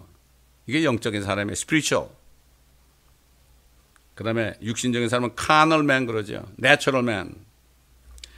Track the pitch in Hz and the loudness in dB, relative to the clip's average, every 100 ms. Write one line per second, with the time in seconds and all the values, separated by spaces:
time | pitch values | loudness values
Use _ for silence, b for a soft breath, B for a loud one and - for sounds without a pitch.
0 | - _ _ _ _ _ - 143 156 113 | -20 _ _ _ _ _ -4 0 0 0
1 | 117 104 101 98 101 95 - 156 - 113 | -2 -4 -2 -2 -2 -4 0 0 2 -2
2 | - - - - _ _ _ _ _ _ | -2 -14 -20 -20 _ _ _ _ _ _
3 | _ _ _ _ _ _ _ _ _ _ | _ _ _ _ _ _ _ _ _ _
4 | _ - 104 113 104 - 107 117 123 120 | _ -8 -4 -2 -4 -6 -8 -4 -2 0
5 | 117 123 120 - - 156 160 160 147 131 | 0 0 -2 -4 2 4 6 4 4 2
6 | 120 110 104 113 - - 127 143 147 131 | 0 -4 -6 -8 -12 0 4 4 4 0
7 | 120 101 82 - - _ _ _ _ _ | 0 -2 -6 -14 -20 _ _ _ _ _
8 | - - B | -20 -20 B